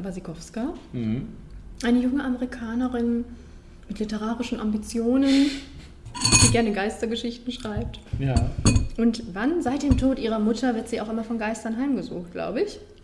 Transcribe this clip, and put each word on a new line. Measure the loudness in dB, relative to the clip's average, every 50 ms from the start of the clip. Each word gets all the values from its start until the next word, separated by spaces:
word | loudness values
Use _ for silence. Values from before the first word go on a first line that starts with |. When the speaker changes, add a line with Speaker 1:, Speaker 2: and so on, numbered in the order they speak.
| -8
Speaker 1:
Wasikowska. | -8 -8 -8 -8 -10 -12 -12 -12 -12 -8 -6 -6 -6 -6 -8 -12 -10 -6
Speaker 2:
Mhm. | -4 -2 0 -2 -2 -4 -6 -10 -14 -14 -14 -16 -16 -14 -14 -10 -2 2
Speaker 1:
Eine | 4 4 4
junge | 4 4 2 0 0
Amerikanerin | 0 -2 -2 -2 -6 -6 -6 -8 -4 -2 0 0 0 0 0 0 2 0 0 -2 -6 -10 -16 -16 -18 -18 -20 -20 -20 -20 -16 -12 -10
mit | -6 -4
literarischen | -4 -4 -4 -4 -2 -2 -2 -2 -2 -4 -4 -2
Ambitionen, | -2 0 -2 -2 -2 -4 -2 0 2 4 4 4 6 6 6 6 6 4 2 -2 -10 -12 -14 -16 -16 -16 -18 -16 -16 -12 -8 -2 2 4 6 6 6
die | 8
gerne | 6 6 4 4 2
Geistergeschichten | 0 0 -2 -2 -2 -4 -2 -2 -2 -4 -4 -6 -6 -8 -8 -8
schreibt. | -6 -6 -6 -4 -4 -4 -6 -8 -12 -12 -6 -4 -2
Speaker 2:
Ja. | 0 4 4 4 2 2 0 2 4 6 6 6 4 2 0
Speaker 1:
Und | 2 2 2 2 0 -4 -8 -4
wann? | -2 0 0 2 2 0
Seit | 0 0 0 4
dem | 4 4 6
Tod | 4 2 2 2
ihrer | 0 0 0 2
Mutter | 2 2 2 2 2 0 0
wird | 0 -2 -4
sie | -4 -4
auch | -4 -4
immer | -4 -4 -4
von | -4 -4 -2
Geistern | -2 -2 -4 -4 -4 -6 -4
heimgesucht, | -2 0 0 0 -2 -2 -4 -8 -10 -10 -8 -8
glaub | -6 -6 -4 -2
ich. | -2 -2 -2 -4 -10 -16 -18 -20 -12